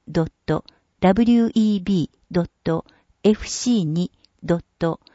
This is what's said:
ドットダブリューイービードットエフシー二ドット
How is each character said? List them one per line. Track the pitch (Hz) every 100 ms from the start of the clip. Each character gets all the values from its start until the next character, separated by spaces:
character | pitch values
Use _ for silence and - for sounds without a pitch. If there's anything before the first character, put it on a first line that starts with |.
| -
ド | 156
ッ | 160 -
ト | - 156 - _ _ _
ダ | 185
ブ | 196
リ | 233 240
ュ | 226
ー |
イ | - 214 202
ー |
ビ | 180 190 147
ー | _ _
ド | 180
ッ | 170 -
ト | - 165 - _ _ _
エ | 202
フ | 214 -
シ | - 254 233
ー |
二 | 160 160 180 - _ _
ド | - 170
ッ | - _
ト | 165 - _